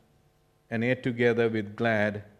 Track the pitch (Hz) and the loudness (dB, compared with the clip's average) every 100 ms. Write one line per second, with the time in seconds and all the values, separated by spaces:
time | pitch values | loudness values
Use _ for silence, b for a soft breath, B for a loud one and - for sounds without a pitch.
0 | _ _ _ _ _ _ - 113 120 127 | _ _ _ _ _ _ -8 -2 0 0
1 | 135 117 120 113 117 110 101 104 117 107 | -2 2 2 4 2 0 -4 -2 0 2
2 | 107 104 - - | 0 -4 -12 -12